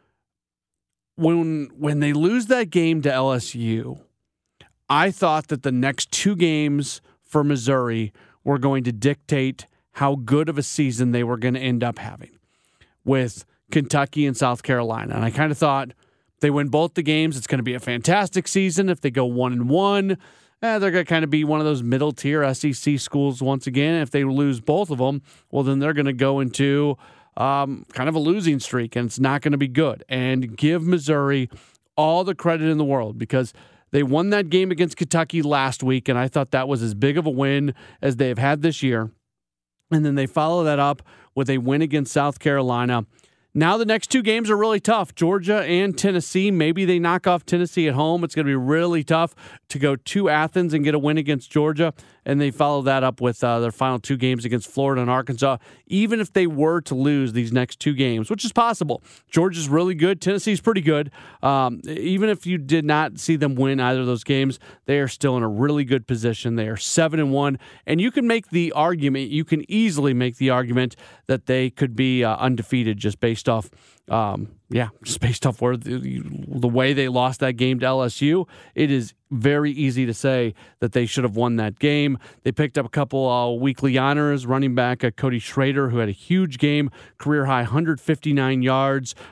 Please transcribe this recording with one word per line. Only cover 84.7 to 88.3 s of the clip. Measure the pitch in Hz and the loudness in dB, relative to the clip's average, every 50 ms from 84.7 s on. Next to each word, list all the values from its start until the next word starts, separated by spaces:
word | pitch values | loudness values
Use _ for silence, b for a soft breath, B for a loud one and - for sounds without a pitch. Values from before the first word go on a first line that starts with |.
| 123 | 2
back, | 127 123 123 127 - 131 | 2 2 2 0 0 -2
uh, | 120 | -2
Cody | - - 139 131 123 113 | 0 0 0 0 0 -2
Schrader, | - - - 135 135 139 135 143 139 123 | -4 -4 -2 0 0 2 2 0 0 0
who | 117 | 0
had | 117 113 101 | 0 0 -2
a | 95 | -4
huge | - - - 180 190 190 156 127 | -6 -4 0 0 0 0 0 0
game, | 123 147 147 147 147 147 135 B B B B B | 0 0 2 2 2 0 -2 B B B B B
career | - - 143 151 147 135 | -6 -2 0 0 2 2
high | 135 131 123 123 | 2 2 0 0
hundred | 113 120 156 170 160 151 127 | 0 0 0 0 0 -2 -2
fifty-nine | - - 151 - - 156 | -2 -2 -2 0 0 0